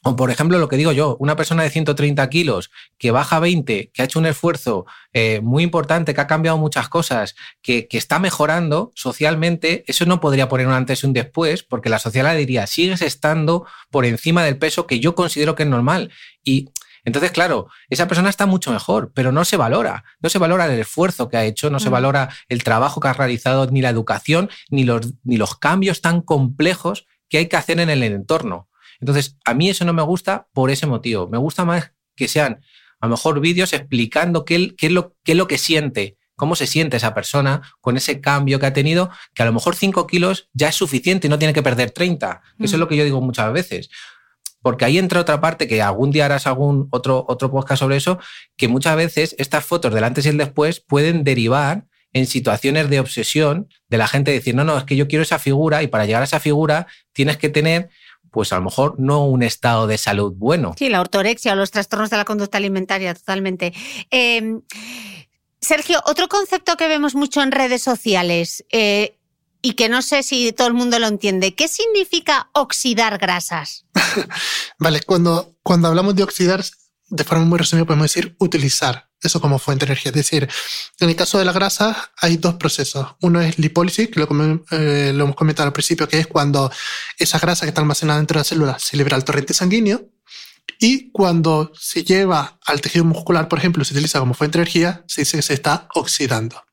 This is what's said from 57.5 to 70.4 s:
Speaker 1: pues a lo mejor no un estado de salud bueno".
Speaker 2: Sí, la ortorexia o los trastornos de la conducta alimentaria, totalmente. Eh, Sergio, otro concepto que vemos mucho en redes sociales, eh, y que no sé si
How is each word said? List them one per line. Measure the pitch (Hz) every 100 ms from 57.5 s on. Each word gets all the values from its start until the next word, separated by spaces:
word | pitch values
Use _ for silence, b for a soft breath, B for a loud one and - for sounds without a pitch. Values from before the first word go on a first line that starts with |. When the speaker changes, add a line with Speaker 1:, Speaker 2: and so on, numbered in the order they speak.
| 147 160 165 175 b b b _
Speaker 1:
pues | 110 104
a | 92
lo |
mejor | 90 - 143 143
no | 131 147 143
un | 127
estado | 117 - 123 113 110
de | 107
salud | - 104 101 92
bueno". | 110 170 101 78
Speaker 2:
Sí, | 269
la | 196
ortorexia | 180 202 196 233 233
o | 196
los | 196
trastornos | 214 196 214 214
de | 214
la |
conducta | 202 214 202 202
alimentaria, | 202 190 185 190 185
totalmente. | 175 - 190 190 185 175 B B B B
Eh, | 254 240 233 220 220 _ 214 226 240 214 180 B _ _ _
Sergio, | - 302 302 320 -
otro | 302 370
concepto | 403 381 370 359 339
que | 320
vemos | 302 294
mucho | 262 285 294
en | 269
redes | 269 254 247
sociales, | - 240 226 185 175 170 170 - -
eh, | 233 208 202 214 _ _ _ _ _
y | 254
que | - 226
no | 247
sé | 247 277
si | 262 262